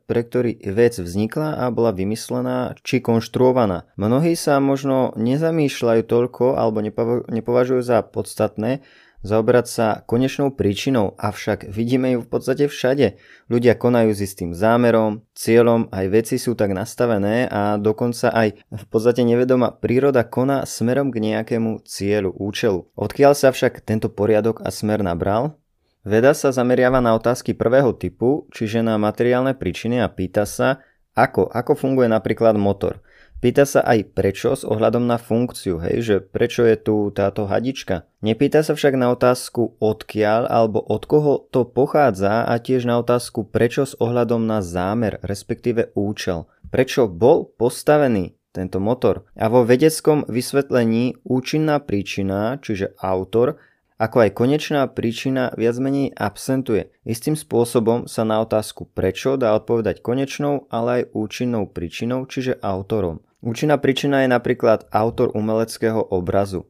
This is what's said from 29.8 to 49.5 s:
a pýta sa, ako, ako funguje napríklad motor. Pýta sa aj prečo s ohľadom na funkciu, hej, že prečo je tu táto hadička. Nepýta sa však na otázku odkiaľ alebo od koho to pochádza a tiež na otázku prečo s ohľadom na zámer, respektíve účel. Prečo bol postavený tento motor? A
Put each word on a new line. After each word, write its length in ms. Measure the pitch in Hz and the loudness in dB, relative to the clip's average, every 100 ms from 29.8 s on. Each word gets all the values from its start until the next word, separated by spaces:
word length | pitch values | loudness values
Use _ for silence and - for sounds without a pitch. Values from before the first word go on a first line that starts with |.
| 110 123 | -4 -2
a 80 | 101 | -2
pýta 320 | - 92 - | -4 -4 -2
sa, 400 | 104 - 123 139 _ _ _ - | -2 0 -2 -2 _ _ _ 0
ako, 320 | 127 - 92 | 2 2 -2
ako 240 | 113 - | -2 -2
funguje 400 | 147 131 135 120 | -2 0 2 2
napríklad 480 | 110 - 110 113 107 | 2 0 2 2 4
motor. 400 | 101 98 90 - - _ _ - | 0 0 -4 -6 -14 _ _ -2
Pýta 240 | 120 123 | 0 2
sa 160 | 143 135 | 2 2
aj 280 | - 117 95 - | 2 0 0 -2
prečo 400 | 98 98 120 135 | -2 -2 -2 -2
s 80 | |
ohľadom 400 | - 107 110 117 | -2 0 0 0
na 120 | 120 117 | 0 -2
funkciu, 640 | - 117 120 - - 82 | -2 -2 -2 -4 -6 -4
hej, 160 | 82 - | -2 -2
že 160 | 117 98 | 2 0
prečo 440 | - - 117 - | 0 -2 -2 2
je 120 | 117 107 | 2 2
tu 320 | - 107 101 | 2 0 0
táto 360 | 98 98 98 101 | 0 -2 -2 -2
hadička. 600 | 98 120 127 - 90 - _ | -2 -2 -6 -6 -8 -8 _
Nepýta 440 | 104 110 143 151 | -4 0 2 2
sa 80 | 156 151 | 0 0
však 200 | 147 131 | 0 2
na 160 | 123 | 0
otázku 680 | 123 127 127 - - 113 - | 2 2 0 -2 -4 -4 -2
odkiaľ 680 | 110 107 - 107 104 110 123 | -2 -2 -6 -2 0 2 0
alebo 320 | 117 113 104 | 2 2 0
od 240 | - - - | -2 -4 0
koho 400 | 151 147 135 - | 2 4 0 0
to 120 | 131 | -2
pochádza 800 | 120 - 147 156 139 92 98 110 | 0 0 0 2 2 2 0 0
a 120 | 117 117 | 0 -2
tiež 320 | 117 127 120 | 0 -2 0
na 120 | 120 | 0
otázku 480 | 120 123 - - 104 | 2 0 -2 -8 -4
prečo 360 | - 117 - | 0 0 0
s 120 | 135 - | -4 -2
ohľadom 480 | 117 120 117 117 113 | -2 0 0 0 0
na 160 | 110 | -2
zámer, 560 | 90 87 92 110 110 - | -2 -4 -2 -2 -2 -4
respektíve 680 | - 98 - 117 123 113 - | -8 -8 -8 -6 -2 -2 -2
účel. 560 | - 104 104 - 85 - _ - | -4 -4 -4 -6 -6 -8 _ -4
Prečo 360 | 104 131 - 113 | -2 0 0 0
bol 400 | 85 117 170 - | 2 4 4 0
postavený 880 | _ 120 - - 151 139 107 87 - _ | _ -2 0 2 4 4 0 -2 -10 _
tento 280 | - 92 95 | -8 -6 -2
motor? 480 | 98 127 113 95 - - | -2 0 0 0 -6 -6
A 160 | 110 | 2